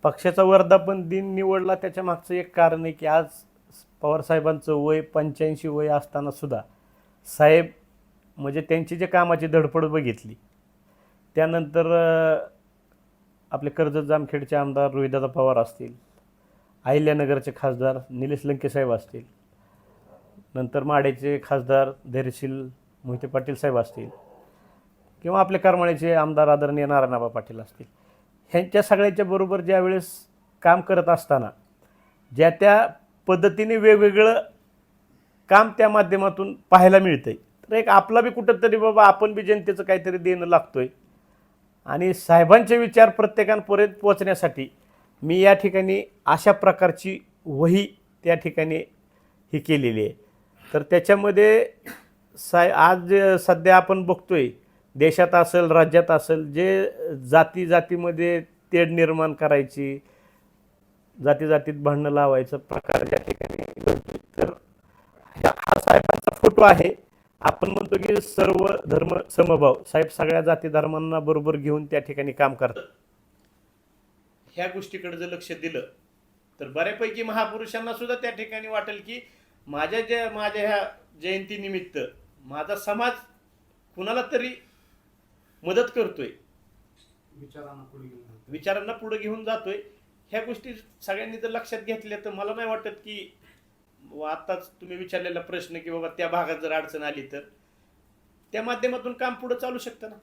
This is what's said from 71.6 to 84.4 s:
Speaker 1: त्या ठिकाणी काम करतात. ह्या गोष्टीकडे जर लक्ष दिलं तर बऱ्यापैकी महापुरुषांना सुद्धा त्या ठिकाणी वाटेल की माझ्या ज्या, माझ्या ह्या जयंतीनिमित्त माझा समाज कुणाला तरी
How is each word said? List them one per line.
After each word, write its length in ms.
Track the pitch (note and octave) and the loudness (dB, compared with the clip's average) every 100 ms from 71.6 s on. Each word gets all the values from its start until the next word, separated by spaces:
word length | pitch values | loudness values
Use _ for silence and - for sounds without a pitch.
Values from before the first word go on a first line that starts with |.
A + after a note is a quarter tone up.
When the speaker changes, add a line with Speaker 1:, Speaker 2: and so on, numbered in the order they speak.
| C#3+ D3+ D3 | -4 -6 -4
Speaker 1:
त्या 140 | D3 | -6
ठिकाणी 320 | C3+ C#3 C#3+ | -6 -8 -8
काम 220 | C3+ C#3 | 0 -2
करतात. 280 | C3 B2+ A2+ - _ _ _ _ _ _ _ _ _ _ _ _ _ _ _ _ | 0 -6 -6 -18 _ _ _ _ _ _ _ _ _ _ _ _ _ _ _ _
ह्या 140 | - F#3 | -10 -10
गोष्टीकडे 500 | F#3 F#3 F#3 F3+ E3 | -10 -14 -16 -14 -12
जर 100 | F3 | -12
लक्ष 260 | F3 - | -14 -14
दिलं 280 | E3 E3 D3 - _ _ _ _ _ _ _ | -12 -10 -10 -14 _ _ _ _ _ _ _
तर 80 | C3+ | -14
बऱ्यापैकी 540 | C#3+ F#3 G#3 A3+ A3+ | -8 -8 -6 -10 -8
महापुरुषांना 720 | A3+ G#3+ G#3+ G#3+ A3 A3+ A3+ | -8 -6 -6 -8 -12 -12 -12
सुद्धा 220 | A3+ A#3+ | -12 -10
त्या 160 | A#3+ A#3+ | -10 -10
ठिकाणी 380 | G#3 A3 A3 A3 | -12 -16 -16 -10
वाटेल 320 | G#3+ G#3 G#3 G3 | -8 -8 -14 -16
की 140 | A#3+ _ _ _ _ - | -18 _ _ _ _ -14
माझ्या 340 | D3 D#3+ A3 | -8 -6 -6
ज्या, 300 | A3+ A#3 A3+ | -6 -6 -6
माझ्या 380 | G#3+ G#3 G#3 G#3 | -8 -8 -6 -4
ह्या 200 | G#3 F#3+ - _ D3+ | -4 -6 -14 _ _
जयंतीनिमित्त 760 | E3+ G3 F#3+ G#3 G3 F#3+ F3+ D3 B2 _ _ _ | -10 -8 -10 -12 -10 -10 -10 -12 -12 _ _ _
माझा 320 | C3 C#3+ D#3 G3+ | -18 -14 -10 -10
समाज 360 | G3+ G#3 A#3+ A#3+ _ _ _ _ _ _ _ - | -6 -4 -4 -6 _ _ _ _ _ _ _ -14
कुणाला 260 | F#3+ A#3+ B3+ | -8 -6 -4
तरी 300 | D4 | -6